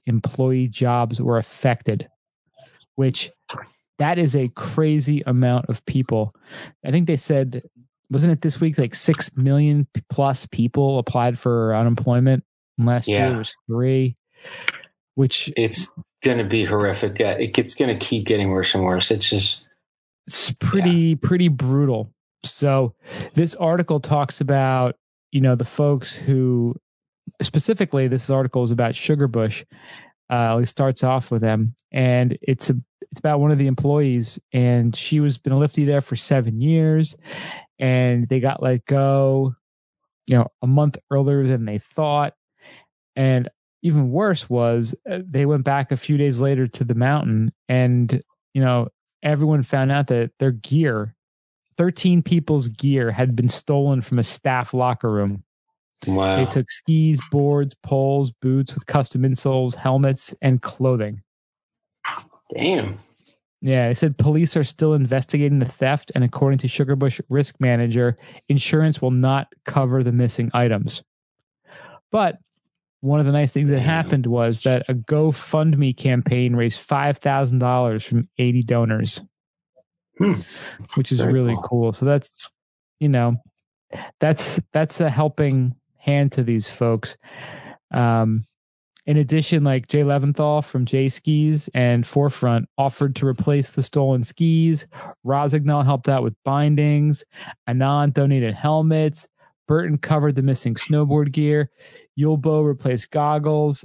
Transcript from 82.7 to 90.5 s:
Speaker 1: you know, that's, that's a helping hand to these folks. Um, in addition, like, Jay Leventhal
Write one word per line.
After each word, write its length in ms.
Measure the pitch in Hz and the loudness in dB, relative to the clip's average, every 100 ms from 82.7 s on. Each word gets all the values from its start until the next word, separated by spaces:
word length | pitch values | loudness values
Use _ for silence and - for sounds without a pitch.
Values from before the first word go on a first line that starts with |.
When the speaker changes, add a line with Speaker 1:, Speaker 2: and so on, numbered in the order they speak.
| _ _ _ | _ _ _
Speaker 1:
you 80 | 147 | 0
know, 280 | 131 120 117 - - _ _ _ - - - | 2 2 -2 -6 -20 _ _ _ -16 -16 -2
that's, 400 | 156 160 - - - | 0 0 0 -2 -2
that's 280 | 151 156 - | -2 -2 -2
a 100 | 160 | -2
helping 640 | 120 151 147 143 135 127 - _ _ | 0 0 0 0 2 0 -4 _ _
hand 340 | - 143 139 | 0 2 2
to 100 | 135 | 0
these 260 | 117 113 - | 0 -2 -4
folks. 480 | - 117 113 - - - - - - - - _ | -2 -2 0 -4 -16 -20 -20 -18 -18 -20 -20 _
Um, 540 | - 120 113 110 110 110 _ _ _ _ _ - | -2 0 2 0 -2 -6 _ _ _ _ _ 0
in 100 | 147 | 0
addition, 480 | 139 156 147 165 | 2 0 0 2
like, 240 | 147 131 - | 2 0 0
Jay 140 | 147 | 0
Leventhal 640 | 143 143 143 143 151 | 2 2 0 0 0